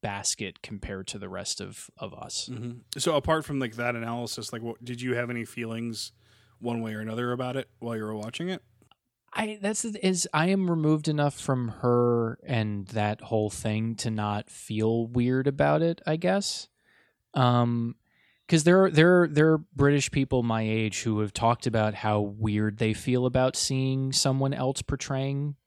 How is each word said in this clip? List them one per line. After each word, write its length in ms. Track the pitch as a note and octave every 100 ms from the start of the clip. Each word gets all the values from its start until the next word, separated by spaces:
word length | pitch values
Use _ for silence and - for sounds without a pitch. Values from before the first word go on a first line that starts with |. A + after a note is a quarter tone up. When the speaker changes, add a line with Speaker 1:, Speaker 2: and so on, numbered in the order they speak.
Speaker 1:
basket 600 | G#2+ G2 G#2 - G2 -
compared 440 | - G2+ - G2 F#2+
to 120 | G#2
the 80 | G2
rest 300 | F#2 G2 -
of, 280 | G2 G2+ - _
of 160 | G#2
us. 360 | - A#2 - -
Speaker 2:
Mm-hmm. 280 | B2 A#2+ A#2+ _ C#3
So 180 | F3 D3+
apart 300 | C#3 D#3+ D3+
from, 140 | C#3+
like, 160 | B2+ A2
that 200 | A#2+ A#2+
analysis, 560 | A2+ A#2+ A#2 - A2
like, 80 | A#2
what, 220 | A#2 A2+
did 180 | A#2+ A#2+
you 140 | B2+ A#2+
have 140 | A#2+
any 140 | A#2+ A2+
feelings 680 | - A2+ A2+ A#2 A2 - _ _ _ _ _
one 220 | A#2+ A#2
way 120 | A2+
or 60 | G#2+
another 300 | A2 A2 B2
about 220 | B2 B2+ B2+
it 120 | B2+ _
while 160 | A#2 A2+
you 60 |
were 120 | G#2+ G#2+
watching 340 | A2 - F3
it? 120 | F#3 _ _ _ _ _ _ _
Speaker 1:
I, 260 | - G#3+ G#3+
that's 200 | G3 G#3+
the, 200 | A#3 G#3 F#3+
is 220 | F#3 -
I 140 | D3+ E3+
am 220 | G3 F#3
removed 360 | E3 D3+ D#3 D3+
enough 300 | D3+ C#3+ -
from 280 | - C3 A#2+ -
her 580 | B2 A#2+ A#2+ A#2 A2+ -
and 440 | - A#2+ G#2+ G#2 G2
that 340 | A2 G#2 G#2
whole 280 | - A2 G#2+
thing 460 | - A2+ G#2+ A2+ A2
to 120 | A2+
not 400 | A2 G#2 G#2 -
feel 560 | - - G#2+ A2 A#2 A#2
weird 400 | A#2+ B2 C3 C3+
about 360 | C#3 D3 D3+
it, 180 | E3 E3+ -
I 80 | D#3+
guess. 520 | F3 G3 G3+ - - _ _ _ _ _ _ -
Um, 600 | B2+ B2 A#2+ A#2+ A#2 - _ _ _ _ -
'cause 160 | E3
there 220 | D3+ F#3 F#3+
are, 40 |
there 320 | D#3 E3 F3+
are, 60 | E3+
there 240 | D3+ D#3
are 40 | D#3+ D#3+ C3
British 340 | C#3 C#3+ C3
people 320 | - C3+ C3
my 220 | A#2 A2+
age 400 | A2 A2 A2 F#2+
who 160 | A#2 G#2+
have 120 | G#2+
talked 360 | - A2+ A#2 -
about 260 | A2 G#2+
how 260 | G#2+ G#2+ G#2+
weird 560 | G#2 G#2 A2 G#2 G#2+ G#2+
they 140 | A2+
feel 340 | G#2+ - B2 B2+
about 280 | B2+ B2+ -
seeing 560 | - C3+ C3 C3 C3
someone 400 | C3+ C3+ C3+ C3+
else 280 | C#3 C3 C3
portraying 760 | - C#3 - C3+ C3+ C#3 D3 C#3+